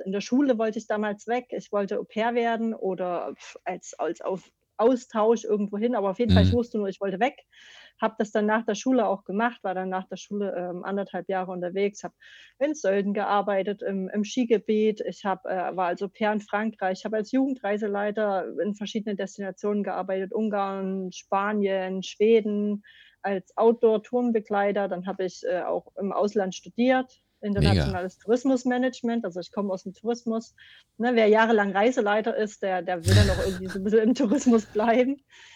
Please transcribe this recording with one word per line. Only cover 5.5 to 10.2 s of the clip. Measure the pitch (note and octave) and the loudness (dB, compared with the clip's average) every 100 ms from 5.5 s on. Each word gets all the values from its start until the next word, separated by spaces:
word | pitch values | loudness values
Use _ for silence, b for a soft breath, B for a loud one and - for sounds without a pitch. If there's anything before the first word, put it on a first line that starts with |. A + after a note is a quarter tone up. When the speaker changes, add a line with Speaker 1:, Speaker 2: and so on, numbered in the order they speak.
| G#3 G#3 G3+ | -2 -2 -2
Speaker 1:
hin, | A#3+ | -2
aber | A#3 G3 | 0 -2
auf | F#3 | 0
jeden | A#3 | 4
Fall, | F#3+ | 6
ich | F#3 | 6
Speaker 2:
Mhm. | A#3+ | 4
Speaker 1:
wusste | A#3 G#3+ | 0 -4
nur, | G3 | -4
ich | - | -4
wollte | G3 F#3 | -4 0
weg. | C4+ - _ B B B B _ | -2 -2 _ B B B B _
Hab | A3 A3 | -2 -2
das | G#3+ | -2
dann | A3 G#3 | 0 2
nach | A3 | 2
der | A3+ G3+ | 0 -2
Schule | C4 B3+ F#3+ | 0 2 2
auch | F#3+ | -2
gemacht, | - G3 A#3 - | -4 -2 -2 -2
war | F#3+ | -6
dann | F#3 F#3+ | -4 -4
nach | F#3 F#3+ | -6 -6
der | |
Schule, | F#3 | -12